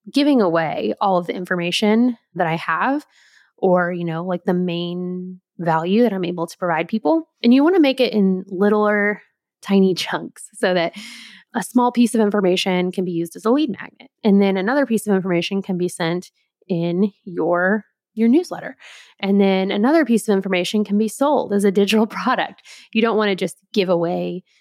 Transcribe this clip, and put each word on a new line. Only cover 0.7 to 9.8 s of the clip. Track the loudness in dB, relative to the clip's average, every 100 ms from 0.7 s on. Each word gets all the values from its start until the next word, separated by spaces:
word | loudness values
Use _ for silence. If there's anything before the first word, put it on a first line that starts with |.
| -4 -6 -2
all | 0 0
of | -2
the |
information | -8 -6 -4 -2 0 2 4 2 -2 _
that | -4 -2
I | -2
have | -4 -2 0 -2 -6 _ _ _ _ _
or, | 2 2 2
you | -2
know, | -4 -4
like, | -4 -4
the | -2
main | 0 0 -4 -6 -6 -8 -8 -10 -16 _ -8
value | -2 -2 2 2
that | 2
I'm | 0
able | -4 -4 -8
to | -6
provide | -4 -2 -2
people. | -2 0 0 -2 _
And | 2
you | 4
want | 4 4
to |
make | 4 2
it | 0
in | 2 2 0 -4
littler, | -2 2 2 2 2 0 -2 _ _ _ _
tiny | 0 4